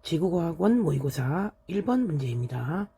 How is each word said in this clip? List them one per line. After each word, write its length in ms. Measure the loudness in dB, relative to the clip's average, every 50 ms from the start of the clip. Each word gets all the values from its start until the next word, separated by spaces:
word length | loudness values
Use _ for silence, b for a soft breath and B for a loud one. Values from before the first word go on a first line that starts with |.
지구과학원 760 | _ -2 -2 0 0 2 2 2 0 0 -2 2 4 4 4 4
모의고사 720 | 4 2 0 0 0 -2 -2 0 0 0 0 0 -2 -4 -6 _ _ -6
일 160 | -4 -2 0
번 240 | 2 2 2 2 0
문제입니다. 800 | -2 -2 -2 -2 -2 -2 -4 -4 -4 -4 -4 -2 -2 -4 -4 -6 _